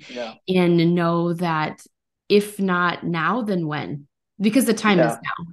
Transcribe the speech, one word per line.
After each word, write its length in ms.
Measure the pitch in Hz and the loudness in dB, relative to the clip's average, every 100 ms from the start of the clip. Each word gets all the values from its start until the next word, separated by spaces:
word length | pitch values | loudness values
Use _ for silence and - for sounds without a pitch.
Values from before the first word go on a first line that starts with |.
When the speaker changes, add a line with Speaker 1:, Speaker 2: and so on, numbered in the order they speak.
| - | -8
Speaker 1:
Yeah. 240 | 123 113 - - | -12 -12 -12 -2
Speaker 2:
and 460 | 185 175 170 170 175 | 2 4 4 4 2
know 380 | 170 170 175 | 0 0 -2
that 480 | 170 175 156 156 - - _ _ _ - | -2 -2 -2 -4 -8 -20 _ _ _ 2
if 320 | 202 202 - | 2 2 -4
not 460 | 190 175 180 - 170 | 0 2 0 -2 -4
now, 360 | 165 160 233 | -2 0 -2
then 260 | 208 185 156 | -2 -2 -2
when? 400 | 147 85 143 - _ _ - | -6 -6 -10 -14 _ _ -2
Because 260 | 208 254 226 | 2 2 2
the 80 | |
time 260 | 220 214 180 | 2 2 4
is 120 | 117 | 2
Speaker 1:
Yeah. 80 | - | 0
Speaker 2:
now, 220 | - - 170 | -8 -10 -8